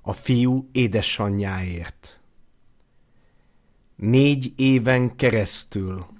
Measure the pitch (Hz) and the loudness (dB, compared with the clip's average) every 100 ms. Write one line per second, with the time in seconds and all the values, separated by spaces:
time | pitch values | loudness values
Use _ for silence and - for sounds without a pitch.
0 | - 101 - 123 127 131 131 131 120 107 | -10 -8 0 2 2 0 -2 -2 0 0
1 | - - 104 101 98 95 92 85 85 - | -2 -4 -2 -2 -4 -4 -6 -8 -12 -16
2 | - - _ _ - _ _ _ _ _ | -20 -20 _ _ -20 _ _ _ _ _
3 | _ _ _ _ _ _ _ _ _ - | _ _ _ _ _ _ _ _ _ -6
4 | 104 127 143 143 127 - 135 131 117 127 | 2 4 4 2 -2 0 2 4 4 2
5 | 123 - 127 113 101 - - 101 92 92 | 0 0 0 2 0 -2 -4 -8 -6 -8
6 | 90 - | -12 -20